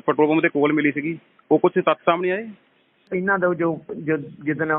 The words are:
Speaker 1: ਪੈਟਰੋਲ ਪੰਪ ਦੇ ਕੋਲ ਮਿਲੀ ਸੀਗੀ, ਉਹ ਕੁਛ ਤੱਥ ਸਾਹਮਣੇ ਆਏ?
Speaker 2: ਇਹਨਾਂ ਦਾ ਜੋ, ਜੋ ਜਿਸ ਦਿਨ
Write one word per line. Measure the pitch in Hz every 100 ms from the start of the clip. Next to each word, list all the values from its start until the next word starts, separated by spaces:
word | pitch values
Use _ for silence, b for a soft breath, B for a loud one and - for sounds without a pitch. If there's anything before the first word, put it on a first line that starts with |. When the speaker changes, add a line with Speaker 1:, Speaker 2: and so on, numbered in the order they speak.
| -
Speaker 1:
ਪੈਟਰੋਲ | 151 151
ਪੰਪ | 160
ਦੇ | 165
ਕੋਲ | 147 147
ਮਿਲੀ | 151 147
ਸੀਗੀ, | 139 151 165 - _ _
ਉਹ | 151
ਕੁਛ | 180 185 170
ਤੱਥ | 156 -
ਸਾਹਮਣੇ | 170 185
ਆਏ? | 190 226 202 _ _ _ _ _ 185
Speaker 2:
ਇਹਨਾਂ | 190 196
ਦਾ | 180
ਜੋ, | 165 170 160 - -
ਜੋ | 156 156
ਜਿਸ | - - 143 147
ਦਿਨ | 160